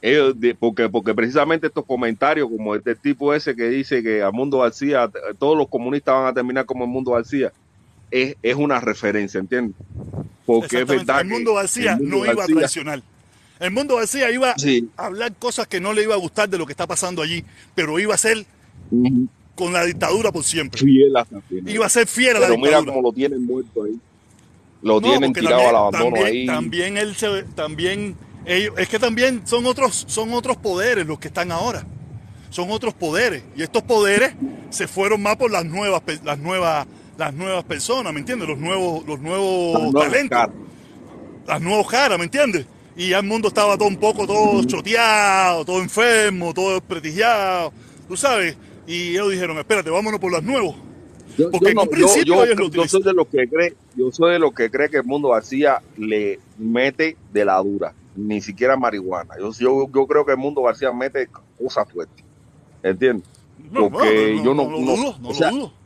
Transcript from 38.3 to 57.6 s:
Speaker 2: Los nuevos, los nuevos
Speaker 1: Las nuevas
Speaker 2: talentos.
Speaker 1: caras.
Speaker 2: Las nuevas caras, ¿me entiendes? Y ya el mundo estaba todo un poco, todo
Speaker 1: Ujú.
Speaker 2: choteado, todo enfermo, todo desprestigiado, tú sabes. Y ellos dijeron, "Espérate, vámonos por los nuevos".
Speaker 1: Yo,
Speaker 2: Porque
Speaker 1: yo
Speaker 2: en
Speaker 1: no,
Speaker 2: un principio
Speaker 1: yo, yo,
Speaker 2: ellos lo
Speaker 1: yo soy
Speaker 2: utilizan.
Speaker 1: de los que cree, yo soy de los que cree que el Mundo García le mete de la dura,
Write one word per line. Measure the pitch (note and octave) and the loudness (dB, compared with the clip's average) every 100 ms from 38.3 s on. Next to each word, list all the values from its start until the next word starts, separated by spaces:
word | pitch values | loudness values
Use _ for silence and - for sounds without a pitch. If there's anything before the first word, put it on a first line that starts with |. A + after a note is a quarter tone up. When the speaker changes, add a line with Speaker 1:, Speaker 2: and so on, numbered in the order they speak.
| B3 E3 | -6 -6
Speaker 2:
Los | C#3+ | -6
nuevos, | E3 F#3+ F#3 D#3+ D3+ | -4 -2 -2 -4 -8
los | D3 | -10
nuevos | D3+ F#3+ G3 F#3 E3+ E3 | -6 -2 0 0 0 0
Speaker 1:
Las | A#2+ | 0
nuevas | C#3 D3 | 2 2
Speaker 2:
talentos. | B3+ C#4 | 2 0
Speaker 1:
caras. | B2 A#2 - - - - - - - - - - | 0 0 -2 -20 -20 -20 -20 -20 -20 -20 -20 -6
Speaker 2:
Las | D#3 | -4
nuevas | E3 G#3+ G3+ | 0 0 2
caras, | A3+ C#4 F3+ | 2 2 2
¿me | E3+ | -2
entiendes? | C4+ C#4+ F3+ B2+ - - - | 0 0 0 -6 -16 -20 -8
Y | F3+ | 0
ya | F3+ | 0
el | G3+ | 0
mundo | A3 G#3+ | 0 0
estaba | E3+ G#3 G3 | 2 2 4
todo | G#3 | 2
un | G3 | 2
poco, | G#3 G#3+ G3+ | 0 0 0
todo | G#3 G#3+ G#3+ | 2 4 4
Speaker 1:
Ujú. | |
Speaker 2:
choteado, | A#3+ F3+ D3+ A3+ A3+ G#3+ G3+ F#3+ F#3 E3+ D3+ | 2 -2 0 2 4 4 4 4 4 2 0
todo | F#3 | -2
enfermo, | F#3 - A#3+ A3+ G#3 F#3 E3+ | -2 2 4 4 4 0 -6
todo | D#3+ F#3+ F#3 | -2 0 -2
desprestigiado, | F3+ F3 D#3 D#3+ A3+ A3+ G3 F#3 E3 - - - - | -4 -8 -8 0 2 2 0 -2 -4 -8 -20 -20 -12
tú | F3+ | -2
sabes. | C#4 A#3 F3 D3+ - - - | 0 2 0 -4 -16 -20 -10
Y | E3+ F3 | -8 -4
ellos | F3 G3+ | -2 0
dijeron, | F#3+ F3+ D#3 | -2 -4 -6
"Espérate, | C#3+ G#3+ D#3+ | -2 -2 0
vámonos | E3+ G#3+ G#3+ | -2 -2 -4
por | F#3 | -2
los | F3 | -4
nuevos". | D#3+ C4+ F#3+ - - - - - - - | -2 -2 -2 -6 -18 -20 -20 -20 -20 0
Speaker 1:
Yo, | E3 | 0
Speaker 2:
Porque | F3 F#3+ | 4 4
Speaker 1:
yo | |
Speaker 2:
en | A3 | 4
Speaker 1:
no, | |
Speaker 2:
un | F3+ | 2
principio | - F3+ G3+ D3 F3+ | 6 6 6 4 6
Speaker 1:
yo, | A#3+ | 6
yo, | |
Speaker 2:
ellos | G#3+ | 4
lo | F#3+ | 0
Speaker 1:
yo | D3+ E3 | 0 2
soy | F#3+ | 2
Speaker 2:
utilizan. | |
Speaker 1:
de | F#3+ | 2
los | F#3 D#3 | 2 2
que | C#3+ B2 | 0 0
cree, | D3+ F3 - _ B2+ | 0 0 -2 _ -4
yo | B2+ | -4
soy | B2 E3+ | 2 2
de | F3 | 4
los | D3+ | 2
que | A#2+ A#2 | 0 -2
cree | C3 D3+ | 0 0
que | D3+ | 0
el | |
Mundo | A#2+ C#3+ C#3 | -2 -2 2
García | - - C3 D3 C3 - - | 2 0 0 2 2 -2 -10
le | G#2+ G#2+ G#2 F#2+ _ - | -4 -2 -2 -6 _ -10
mete | A2 A#2 C3 C3 D#3+ D#3 F#2+ | -2 0 0 0 -4 -4 -6
de | G2+ G2+ | 0 2
la | |
dura, | F#2+ | 2